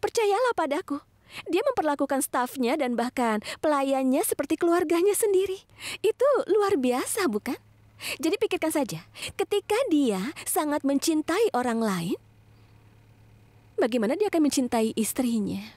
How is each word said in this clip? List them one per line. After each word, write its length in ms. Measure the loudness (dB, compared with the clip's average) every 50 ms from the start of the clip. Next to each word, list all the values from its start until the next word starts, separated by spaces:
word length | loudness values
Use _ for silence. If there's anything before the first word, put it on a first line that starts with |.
| -4
Percayalah 480 | -2 0 2 2 2 2 2 2 2 2 0
padaku, 400 | 0 -2 -2 -4 -4 -6 -8 -8 -8 _ _ _ _ -20 -18 -16 -8
dia 160 | -2 -2 0 2
memperlakukan 560 | 2 0 2 0 0 0 0 0 0 0 -2
stafnya 560 | -2 -2 -2 -2 -2 -2 -2 -2 0 0 0
dan 240 | 0 0 -2 0 -2
bahkan 400 | -2 -2 0 0 0 0 0 -2 -4 -6 -10 -2 0
pelayannya 560 | 2 2 2 2 0 0 2 2 2 2 2 2
seperti 320 | 0 -2 -4 -2 -2 -2 0
keluarganya 560 | 2 2 4 2 2 2 2 2 4 2 2
sendiri. 480 | 2 2 2 4 2 2 0 -4 -8 -10 _ -20 -16 -12 -12 -12 -2 0
Itu 240 | 0 2 _ 2 4 4 2 2 2
luar 240 | 2 4 4 4 2
biasa, 560 | 2 2 0 0 0 -2 -4 -4 -2 0 0
bukan? 240 | 0 -2 -4 -4 -8 -8 _ -20 -20 _ -20 -20 _ -14 -10 -10 -10 -4
Jadi 160 | -2 -2 0
pikirkan 320 | 0 -2 -2 -2 -2 -2
saja, 400 | 0 0 0 -2 -2 -4 -10 -10 -16 -16 -14 -14 -14 -6 -6
ketika 400 | -4 -2 -2 -4 -2 _ 0 0 0
dia 480 | 2 2 2 2 2 0 -2 -4 -6 -8 -10 -8
sangat 400 | -4 -2 -2 -2 0 -2 -2 0
mencintai 720 | 0 0 0 0 0 0 0 0 0 0 2 2 2 0
orang 240 | 0 -2 0 -2 0
lain, 400 | 0 -2 -2 -2 -2 -4 -4 -6 _ _ _ -20 _ _ -20 _ -20 -20 -20 -20 -20 -20 -20 -20 -20 -20 -20 _ -20 -20 -20 -20 -20 -20 _ -20 _ -16 -2 -2
bagaimana 400 | -2 0 2 0 0 0 0 0
dia 80 | 0
akan 240 | 0 2 2 2 4
mencintai 400 | 2 2 0 0 2 0 0 0 0 -2
istrinya? 640 | -2 -2 0 -2 0 0 0 0 -2 -2 -4 -6 -8 -10 -18